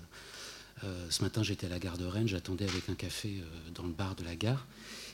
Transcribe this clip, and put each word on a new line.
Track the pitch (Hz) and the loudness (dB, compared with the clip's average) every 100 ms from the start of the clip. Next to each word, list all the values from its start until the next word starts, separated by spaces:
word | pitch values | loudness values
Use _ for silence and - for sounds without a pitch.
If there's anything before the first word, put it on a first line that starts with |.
| 85 - - - - - - - 98 | -8 -14 -12 -12 -12 -12 -14 -6 -4
Euh, | 90 85 | -2 0
ce | - | 4
matin, | 98 - | 4 4
j'étais | 104 98 90 | 4 2 0
à | |
la | 90 | 0
gare | 92 80 | 0 0
de | 90 | 0
Rennes, | 98 113 | 4 4
j'attendais | 92 - 90 | 4 0 2
avec | 98 90 - | 4 2 0
un | |
café, | 90 92 - 107 98 | 0 -2 -2 -2 -2
euh, | 85 82 80 87 | -6 -8 -8 -4
dans | |
le | 87 | -2
bar | 80 95 90 | 0 0 0
de | |
la | 85 82 | -4 2
gare, | 107 135 - - - - - | 4 4 0 -12 -12 -10 -10